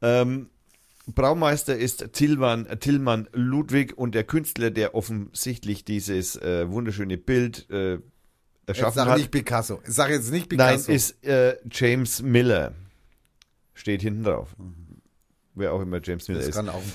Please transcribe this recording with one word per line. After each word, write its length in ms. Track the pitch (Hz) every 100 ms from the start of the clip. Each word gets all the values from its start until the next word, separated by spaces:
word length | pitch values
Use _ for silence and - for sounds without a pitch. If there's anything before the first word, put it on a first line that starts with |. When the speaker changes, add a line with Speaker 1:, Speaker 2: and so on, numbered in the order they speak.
Speaker 1:
Ähm, 480 | 117 123 123 131 120 _ _ _ _ _ -
Braumeister 680 | 113 135 170 156 147 - 120
ist 360 | 123 - -
Tillmann, 540 | - 147 147 127 117 110 110
Tillmann 480 | 139 143 131 113 107
Ludwig 640 | 123 123 139 151 135 135 -
und 180 | 123
der 100 | 110
Künstler, 460 | 107 160 151 - 117
der 240 | 110 107
offensichtlich 920 | 113 107 110 98 - - 120 104 101
dieses, 520 | - 104 98 95 90 -
äh, 340 | 87 87 87
wunderschöne 460 | 104 117 101 98 92
Bild, 520 | - 127 120 120 -
äh, 280 | 98 95 90 - _ _ _ _ _ -
erschaffen 220 | 98 110
Speaker 2:
Jetzt 40 |
sag 140 | 117 123
Speaker 1:
hat. 100 | 127
Speaker 2:
nicht 120 | 135
Picasso. 500 | 143 117 120 110 101 -
Sag 240 | 117 143
jetzt 200 | 147 113
nicht 220 | 165 170
Speaker 1:
Nein, 240 | 165 127 135
Speaker 2:
Picasso. 160 | -
Speaker 1:
ist, 320 | 143 - -
äh, 320 | 139 135 127 127 -
James 520 | - 123 127 120 -
Miller. 500 | 131 120 123 98 65 80 95 _ _ _ _ _ _ _ _
Steht 280 | - - 101
hinten 220 | 107 104
drauf. 300 | 110 64 76 -
Speaker 2:
Mhm. 160 | 92 85 85 - _ _ _ _ _
Speaker 1:
Wer 180 | 90 95
auch 80 | 92
immer 180 | 92 90
James 240 | 80 87 -
Miller 120 | 85
Speaker 2:
Das 100 | 69
Speaker 1:
ist. 40 |
Speaker 2:
kann 140 | 101 104
auch 80 | 92
ein 80 | 98